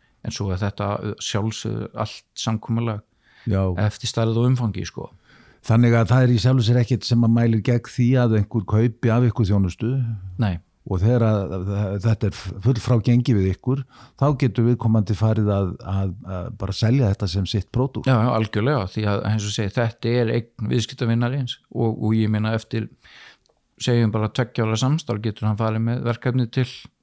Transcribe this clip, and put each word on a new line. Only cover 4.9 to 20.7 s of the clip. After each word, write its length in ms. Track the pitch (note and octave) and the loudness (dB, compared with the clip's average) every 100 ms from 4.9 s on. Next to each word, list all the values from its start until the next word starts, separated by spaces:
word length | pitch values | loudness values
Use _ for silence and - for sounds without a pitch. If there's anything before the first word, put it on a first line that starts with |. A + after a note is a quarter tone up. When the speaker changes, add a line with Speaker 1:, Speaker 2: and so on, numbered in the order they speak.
| - - - _ - _ _ - | -10 -14 -16 _ -20 _ _ 0
Speaker 2:
Þannig 320 | A2+ A#2+ A#2 | 4 6 4
að 100 | A2 | 4
það 160 | B2+ | 4
er 120 | B2+ A#2+ | 4 4
í 20 | |
sjálfu 240 | A#2 C3 | 2 2
sér 160 | A2 A#2+ | 4 2
ekkert 300 | A#2 A2+ - | 2 0 0
sem 160 | A#2+ A#2 | 2 4
að 100 | A#2 | 4
mælir 300 | A#2 A2 G2+ | 4 2 2
gegn 240 | A#2+ - | 0 -2
því 180 | - A#2+ C3 | 0 2 4
að 220 | A#2+ A2 | 4 2
einhver 320 | G2+ A#2 F#2 | 0 -2 0
kaupi 420 | G#2+ A#2 A2+ B2+ | 2 2 0 0
af 160 | A2+ B2 | 2 2
ykkur 220 | - G2 | 2 2
þjónustu. 420 | G2+ F#2+ - G#2+ C3+ A#2 G#2+ F#2+ - | 2 2 -2 -2 -2 -2 -4 -8 -4
Speaker 1:
Nei. 200 | A2 E2+ - _ - | -2 -2 -8 _ -6
Speaker 2:
Og 160 | F#2 | 0
þegar 220 | G#2 B2 A2+ | 2 4 4
að, 240 | G#2+ F2+ F#2 F#2+ | 2 -2 -4 -4
að 300 | G2+ G#2 G2+ | -2 -2 -2
þetta 300 | G#2+ A2 G2+ | 0 0 0
er 60 | - F#2 F#2+ | -4 -8 -4
full 180 | F#2+ A#2+ | 0 0
frá 160 | - A#2+ | 2 0
gengi 340 | A2 A#2+ B2 G#2+ | 4 2 4 2
við 120 | F#2+ | 2
ykkur, 320 | F#2 - C3+ C3 - - | 0 -2 -4 -4 -16 -20
þá 120 | - C#3+ D3 | -2 0 2
getur 280 | C3 F#2+ | 0 2
viðkomandi 520 | A#2 A#2+ A2+ A2 G2+ G#2 | 2 2 2 2 2 0
farið 340 | A2 G#2+ G#2 | 2 2 2
að, 220 | G2 F#2+ - | 0 -2 -4
að, 300 | - G2 G2 F#2 | -4 -2 -2 -6
að 220 | - F#2 F2 | -10 -8 -8
bara 220 | - G2+ G2 | -6 -6 -2
selja 320 | A2 C3+ A2+ | 2 2 2
þetta 160 | G2 G2 | 0 -2
sem 160 | F#2 F#2 | -2 -2
sitt 220 | G#2+ - | -2 -2
pródúkt. 360 | A#2 C3 - - | -2 -2 -2 0
Speaker 1:
Já, 60 | B2 | 2
já, 140 | A#2+ | 2
algjörlega, 540 | A#2 A2 G#2 A#2 D3 G2 | 0 -2 -2 0 0 -2
því 160 | - | -4
að, 160 | G#2+ G2+ - | -2 -2 0
eins 180 | G#2+ | -2
og 80 | G#2 | -2
segi, 220 | G#2 G2+ B2+ | -4 -4 -2
þetta 380 | A2+ - A2+ | -2 -2 -2
er 180 | A#2+ A2+ | 0 0
eign 380 | A#2 A2+ - A2 | -2 -4 -8 -2